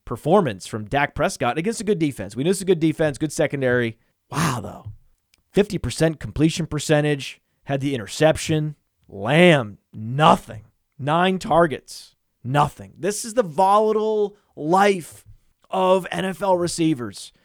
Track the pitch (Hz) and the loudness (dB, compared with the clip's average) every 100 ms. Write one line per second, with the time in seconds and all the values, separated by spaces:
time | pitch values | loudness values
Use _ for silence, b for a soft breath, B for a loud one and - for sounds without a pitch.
0 | - 120 147 202 156 95 - 113 104 139 | -12 -6 2 4 2 -4 -8 -10 -4 -2
1 | 143 - 165 - 120 131 180 233 202 196 | -2 0 -4 0 -2 -2 -4 -4 -2 0
2 | 156 127 101 104 151 196 180 175 160 147 | 0 -4 -10 -4 -2 0 2 2 2 0
3 | 156 139 156 - 147 143 127 123 117 110 | -2 -2 -6 -2 -2 0 0 0 -2 -6
4 | _ _ _ - 165 120 95 - 107 - | _ _ _ -4 -2 -4 -10 -14 -18 -18
5 | _ _ _ _ _ 185 - 170 127 - | _ _ _ _ _ 0 0 -2 -6 0
6 | 160 151 110 113 160 - 156 151 - 151 | 0 0 -8 0 0 0 -6 -6 0 2
7 | 147 143 131 - _ _ - 139 139 131 | 2 -2 -6 -16 _ _ -6 -4 -2 -4
8 | 98 - 160 156 - 156 151 151 _ _ | -6 2 2 2 0 -2 -2 -8 _ _
9 | _ 98 104 156 180 147 107 98 _ 113 | _ -8 0 4 6 4 0 -10 _ -12
10 | 110 135 160 190 - 110 - _ _ - | -8 2 4 4 0 -18 -18 _ _ -8
11 | 131 165 185 190 220 156 170 123 - - | -2 0 2 0 2 2 4 0 -12 -20
12 | - _ _ _ 113 131 147 - 95 - | -20 _ _ _ -2 0 0 -2 -20 -6
13 | 170 202 240 220 190 143 190 208 214 220 | -4 -4 -6 -2 -2 2 4 4 4 0
14 | 220 214 202 b b - 147 185 202 196 | 0 0 -2 b b -10 0 4 4 2
15 | 147 - - - _ _ - 190 185 190 | -4 -18 -20 -20 _ _ -6 0 4 2
16 | 180 - 190 151 196 180 175 - 160 143 | 2 -4 -4 -2 0 0 0 0 0 0
17 | 113 95 - _ | -6 -10 -18 _